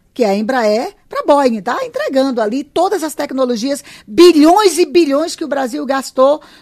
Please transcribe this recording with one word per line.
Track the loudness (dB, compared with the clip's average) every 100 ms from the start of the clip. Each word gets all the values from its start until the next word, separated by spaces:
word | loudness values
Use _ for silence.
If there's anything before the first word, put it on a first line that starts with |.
| _
que | -2
é | 0
a | 0
Embraer, | -2 -2 0 0 -4 -12 _
pra | -4 2
Boeing, | 2 2 0
tá | -4 -6
entregando | -6 -6 -2 0 0 -2
ali | -2 -4
todas | -4 -2 0 -2
as | -6 -8
tecnologias, | -6 -4 -2 -2 -4 -6 -10 -20 -4
bilhões | 4 6 6 4 4 2 0
e | 0
bilhões | 2 2 0 -4
que | -6
o | -6
Brasil | -6 -6 -6
gastou | -4 -4 -4 0 2 2 -6 -20